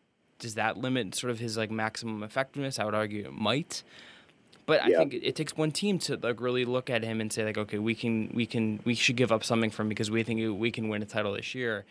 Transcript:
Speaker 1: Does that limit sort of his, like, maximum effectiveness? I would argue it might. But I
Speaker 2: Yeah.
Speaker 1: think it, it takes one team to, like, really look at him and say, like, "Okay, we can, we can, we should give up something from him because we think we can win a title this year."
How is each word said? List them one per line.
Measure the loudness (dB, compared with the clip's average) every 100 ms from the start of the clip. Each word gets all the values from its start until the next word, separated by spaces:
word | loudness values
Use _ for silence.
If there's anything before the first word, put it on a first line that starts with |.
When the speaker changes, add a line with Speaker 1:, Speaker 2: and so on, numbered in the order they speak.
| _ _ _ -14
Speaker 1:
Does | -8 0
that | 0 0
limit | 0 0 0 -4
sort | -4
of | -2
his, | -2 -2
like, | -2
maximum | 0 -2 -4 -6 -6
effectiveness? | -4 -4 -4 -4 -4 -2
I | 0
would | 0
argue | 0 -2 -6
it |
might. | -2 2 2 0 -8 -12 -20 -20 -20 -20 _ _ -8 2
But | 4
I | 6
Speaker 2:
Yeah. | 6
Speaker 1:
think | 4
it, | 2
it | -2 -2
takes | -4 0
one | 0
team | 2 2 2
to, | 0 -2
like, | -2 0
really | 0 2 2
look | 0 0
at | 0
him | 0 -2
and | -2
say, | 0
like, | 0 0
"Okay, | -2 0
we | 0 0
can, | 2 0 0
we | -2 0
can, | 0 0 0 0
we | 2
should | 2 4
give | 4
up | 2
something | 2 2 2
from | 0 -2
him |
because | -2 0
we | 0
think | 0 0 -2 0
we | -2
can | -2 -2
win | -4
a | -2
title | -2 -2
this | -2 -6
year." | -4 -2 -4 -8